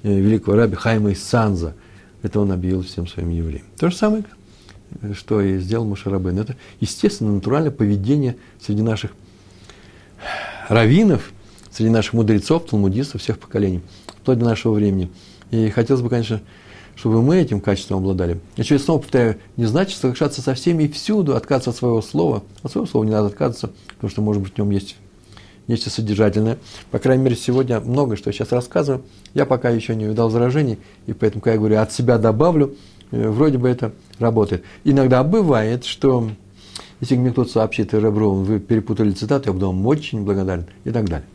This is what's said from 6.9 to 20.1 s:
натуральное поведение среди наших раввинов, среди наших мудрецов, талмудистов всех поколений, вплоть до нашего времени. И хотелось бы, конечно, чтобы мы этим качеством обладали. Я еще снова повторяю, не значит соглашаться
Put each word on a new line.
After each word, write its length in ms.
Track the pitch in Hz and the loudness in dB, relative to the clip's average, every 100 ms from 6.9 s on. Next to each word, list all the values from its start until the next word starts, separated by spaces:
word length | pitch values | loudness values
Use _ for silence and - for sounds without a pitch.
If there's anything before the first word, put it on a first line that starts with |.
| - 202 - 110 | -2 -2 0 -2
натуральное 380 | 101 85 139 156 | -2 0 0 0
поведение 680 | - 104 101 101 147 131 120 - - | 0 0 0 0 0 0 -4 -16 -14
среди 220 | - 104 | -4 -2
наших 280 | 113 107 - - - - - - - - - - - - - - - - - | 0 -2 -6 -14 -20 -20 -20 -20 -20 -20 -20 -20 -20 -16 -12 -10 -12 -16 0
раввинов, 640 | 113 113 160 214 127 - - - - - | 4 6 6 4 2 -2 -20 -20 -20 -20
среди 180 | - 113 | -2 2
наших 220 | 113 104 | 2 2
мудрецов, 540 | 113 107 107 - 160 165 | 0 2 2 2 -2 0
талмудистов 540 | 107 98 104 143 101 | 0 2 0 -4 -6
всех 180 | - 110 | -6 -8
поколений, 420 | - 113 101 90 - - - | -6 -2 0 -2 -8 -20 -20
вплоть 320 | - - 123 | -8 -2 2
до 60 | |
нашего 300 | 117 110 117 | 2 0 0
времени. 360 | 104 104 98 87 - - - - | 2 2 0 -4 -10 -20 -20 -4
И 180 | 113 110 | 0 0
хотелось 320 | 113 117 131 | 0 0 0
бы, 60 | 120 | 0
конечно, 300 | 120 110 110 - - - - - | -2 -2 -6 -8 -20 -20 -20 -20
чтобы 280 | - 113 110 | -6 0 2
мы 160 | 127 185 | 4 2
этим 220 | 143 101 | 2 -2
качеством 380 | 101 98 - 98 | -2 -2 -2 -2
обладали. 420 | 95 92 87 87 - - | -2 0 -2 -4 -8 -8
Я 60 | |
еще 160 | 117 143 | 0 2
снова 220 | - 156 | 2 -2
повторяю, 380 | - 131 117 107 - - | 0 2 2 -2 -10 -4
не 80 | |
значит 340 | 113 139 190 - | 0 0 -2 -2
соглашаться 440 | 131 | -4